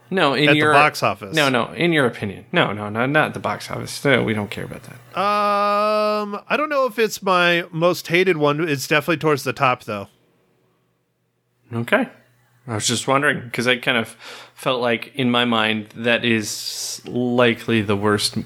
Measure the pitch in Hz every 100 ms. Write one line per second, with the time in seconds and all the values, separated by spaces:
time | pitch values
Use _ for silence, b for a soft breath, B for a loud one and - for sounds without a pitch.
0 | _ 190 151 131 147 151 151 147 147 -
1 | 120 98 104 156 143 127 - 82 170 160
2 | 127 - 107 90 - 175 143 104 104 110
3 | 127 156 120 101 104 101 - - 117 -
4 | 143 123 120 107 104 - 95 - - -
5 | - - 196 208 208 202 208 208 214 214
6 | 214 214 208 202 - 226 302 285 262 214
7 | 220 - 196 180 175 170 175 160 175 170
8 | - 170 185 165 147 147 170 139 - 156
9 | 143 156 156 143 135 123 135 123 - 104
10 | 98 _ _ _ _ _ _ _ _ _
11 | _ _ _ _ _ _ _ 117 117 208
12 | 254 - _ _ _ _ - 110 104 117
13 | - 135 143 131 117 - 120 123 143 127
14 | 110 - B B B - 147 127 120 117
15 | - - 127 120 123 113 107 110 104 -
16 | 117 117 117 113 104 - - - - -
17 | - 123 123 120 120 117 - 117 101 101
18 | 104 104 - -